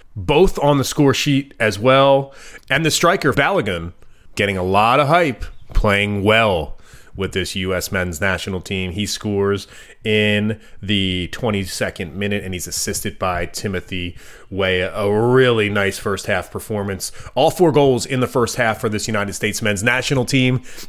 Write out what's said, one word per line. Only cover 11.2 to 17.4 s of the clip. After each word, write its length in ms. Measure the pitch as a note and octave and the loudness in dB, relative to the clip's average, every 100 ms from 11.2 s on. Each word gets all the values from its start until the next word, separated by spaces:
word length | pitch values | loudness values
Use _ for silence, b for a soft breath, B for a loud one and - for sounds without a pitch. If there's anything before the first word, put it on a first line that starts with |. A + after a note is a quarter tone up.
| E2+ | -4
twenty-second 840 | - A#2+ G2+ F#2+ - G#2+ - F2+ E2 | -4 -4 -2 -4 -6 -6 -6 -10 -6
minute, 280 | G2+ G2+ | -4 -4
and 100 | F#2+ | -6
he's 140 | F2+ F2 | -8 -8
assisted 500 | - - F#2+ G#2+ - | -8 -6 -6 -6 -4
by 300 | F#2+ F2 F2 | -4 -2 -4
Timothy 680 | - A2 F#2 - F#2 F2 - B B B | -6 -6 -6 -6 -8 -8 -10 B B B
Weah. 420 | F#2+ F#2+ F#2 F2+ G2+ | -4 0 0 -2 -2
A 160 | G2+ | 0
really 560 | G#2+ A#2 B2+ B2+ A#2 G#2 | 2 4 4 4 2 0
nice 300 | G#2 G2 - | 0 -2 -2
first 300 | G#2+ F#2+ - | -4 -4 -2
half 240 | F#2+ - | -4 -4
performance. 600 | G2+ - G#2+ G2+ F#2+ - B B | -10 -6 -6 -4 -6 -8 B B
All 160 | - | 0